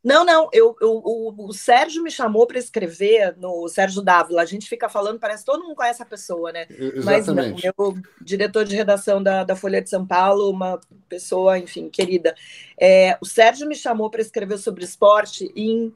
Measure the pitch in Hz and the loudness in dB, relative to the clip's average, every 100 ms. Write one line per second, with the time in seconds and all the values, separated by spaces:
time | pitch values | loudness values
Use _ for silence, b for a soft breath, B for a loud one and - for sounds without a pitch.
0 | 233 294 349 320 311 220 226 226 220 220 | 4 4 6 4 4 4 4 2 -2 -2
1 | 214 226 226 208 196 208 - 240 320 320 | -4 -6 -8 -12 -14 -8 2 2 2 -4
2 | 330 - 233 214 240 254 240 - 170 165 | -8 -4 -2 2 2 0 -8 -8 -8 -4
3 | 202 220 190 180 180 175 170 - 190 190 | 2 2 2 -4 -10 -8 -6 -2 -2 -2
4 | 190 175 165 170 170 202 - 226 220 214 | 4 4 4 -2 -2 -6 -12 -8 -6 -4
5 | 202 226 214 214 269 302 349 294 240 240 | -6 -6 -10 -8 -4 -6 -6 -6 -4 -4
6 | 240 202 - 175 165 165 165 - 131 135 | -14 -18 -12 -8 -8 -10 -14 -10 -8 -6
7 | 196 202 196 147 123 95 180 190 202 190 | 0 0 2 -2 -2 -4 -6 -2 -4 -4
8 | - _ - 196 202 220 208 202 202 202 | -16 _ -10 -4 -2 -2 -2 -2 0 0
9 | - 196 196 190 185 190 196 190 190 190 | 0 0 0 -2 -2 -4 -2 -4 -4 -6
10 | 190 180 190 202 202 190 185 180 _ _ | -2 2 2 2 0 -2 -6 -6 _ _
11 | _ 180 - 190 185 185 180 175 160 - | _ -16 -6 2 2 2 -4 -14 -8 -4
12 | 185 185 165 - B B B - 185 190 | -2 0 0 -4 B B B 2 6 6
13 | 185 - - - 226 254 294 285 262 220 | 4 0 -4 4 4 4 -10 -8 -4 -4
14 | 214 - 220 - 196 202 220 185 175 - | -4 -6 -6 -6 -8 -8 -8 -10 -14 4
15 | 202 208 202 - 185 - 214 226 226 | 6 6 2 -10 -12 -6 -4 -2 -4